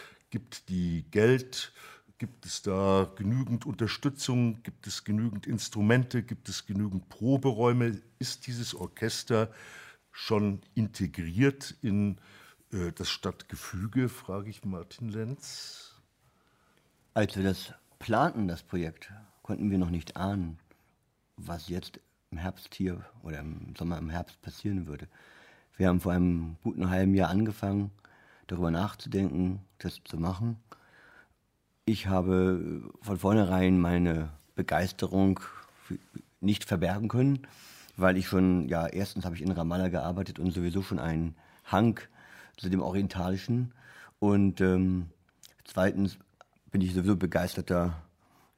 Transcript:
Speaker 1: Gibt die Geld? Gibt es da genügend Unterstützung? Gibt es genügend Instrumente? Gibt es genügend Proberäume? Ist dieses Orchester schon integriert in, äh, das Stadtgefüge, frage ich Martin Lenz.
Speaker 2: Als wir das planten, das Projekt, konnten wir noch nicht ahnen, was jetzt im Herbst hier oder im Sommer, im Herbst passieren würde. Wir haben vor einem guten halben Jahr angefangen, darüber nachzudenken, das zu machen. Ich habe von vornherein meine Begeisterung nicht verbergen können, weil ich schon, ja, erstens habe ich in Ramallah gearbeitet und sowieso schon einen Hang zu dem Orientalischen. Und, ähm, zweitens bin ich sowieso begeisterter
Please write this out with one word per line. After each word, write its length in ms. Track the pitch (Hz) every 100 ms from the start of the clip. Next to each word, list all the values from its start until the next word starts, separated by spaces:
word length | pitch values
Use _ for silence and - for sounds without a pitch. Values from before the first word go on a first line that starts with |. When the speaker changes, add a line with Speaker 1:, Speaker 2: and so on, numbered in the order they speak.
| - - _
Speaker 1:
Gibt 400 | 117 - - -
die 340 | 92 87 82 -
Geld? 640 | 104 113 131 127 - - - - - _ _
Gibt 280 | 110 - -
es 160 | -
da 500 | 101 95 98 95 95 -
genügend 480 | 101 127 127 117 147
Unterstützung? 1000 | - 107 - 143 139 - 123 120 110
Gibt 240 | - - 101
es 160 | -
genügend 420 | - 107 113 101 -
Instrumente? 800 | 110 - 110 104 123 123 120
Gibt 240 | 113 107 -
es 180 | - -
genügend 440 | 98 104 92 -
Proberäume? 920 | - 117 135 139 107 123 123 120 98 - _
Ist 280 | 123 - -
dieses 260 | 120 113
Orchester 800 | - 90 - 110 - - 113 110 - - - - - _
schon 500 | - - 107 104 98 -
integriert 1040 | - 107 - 90 - 82 90 139 139 - -
in, 360 | 117 101 101 95 - - - _ _
äh, 220 | 101 87
das 160 | - 90
Stadtgefüge, 1000 | - 95 - - - - 90 107 127 127
frage 420 | - - 95 104
ich 140 | 104
Martin 460 | 98 90 87 - 117
Lenz. 880 | 107 110 139 - - - - - _ _ _ _ _ _ _ _ _ _ _ _
Speaker 2:
Als 220 | 110 101 98
wir 80 |
das 300 | 95 92 - - _ _
planten, 480 | - 110 165 117 95
das 160 | 82
Projekt, 480 | - 90 80 - - 104 110 _
konnten 260 | - - 101
wir 80 | 95
noch 120 | 87
nicht 260 | 87 - -
ahnen, 440 | 95 101 82 80 _ _ _ _ _ _ _ -
was 320 | 82 85 -
jetzt 320 | 87 - - _ _ _
im 100 | 80
Herbst 360 | 92 - - -
hier 300 | 92 90 - -
oder 160 | 82 73
im 340 | 76 78 - -
Sommer, 200 | 85 85
im 120 | 80
Herbst 320 | 85 85 -
passieren 440 | - - 104 98 78
würde. 220 | 71 80 - - - - - _ -
Wir 100 | 92
haben 140 | 90
vor 100 | 92
einem 460 | 90 90 85 82 82
guten 280 | 117 - 90
halben 260 | 92 95 95
Jahr 140 | 87
angefangen, 600 | 95 110 104 101 101 101 - - - _ _ -
darüber 220 | 87 85
nachzudenken, 920 | 82 104 - - 101 95 73 92 98 - _
das 240 | 90 -
zu 140 | - 80
machen. 400 | 85 90 117 110 _ - _ _ - - _ _ _ _ _ _ -
Ich 220 | 107 95
habe 720 | 92 90 92 92 90 78 80 53 -
von 160 | 104 92
vornherein 640 | 98 107 92 92 92 92
meine 500 | 85 87 87 82 78 - _ -
Begeisterung 840 | - 78 92 - 92 95 98 92 - - - _ - 90 - - - _
nicht 240 | 95 104 -
verbergen 420 | 92 85 101 110
können, 400 | 117 139 135 - - - - - -
weil 220 | 92 92
ich 100 | 92
schon, 400 | 95 92 90 65
ja, 200 | 82 85
erstens 360 | 90 101 98
habe 120 | 87 85
ich 60 |
in 100 | 85
Ramallah 360 | 85 82 90 92
gearbeitet 500 | 85 82 90 92 -
und 140 | 90
sowieso 300 | 85 87 90
schon 180 | 95 87
einen 380 | 82 80 82 82 _ _
Hang 340 | - 95 113 107 - _ - - - -
zu 100 | 92
dem 120 | 92
Orientalischen. 920 | 76 95 98 92 87 95 - 120 123 - - - - _
Und, 400 | 104 101 98 87
ähm, 520 | 92 92 92 92 85 - _ _ - _
zweitens 540 | - 90 98 95 98 - - _ - _ _
bin 100 | 101
ich 120 | 92
sowieso 220 | 90 92 92
begeisterter 880 | 90 85 90 - - 90 87 82 - _ _ _ _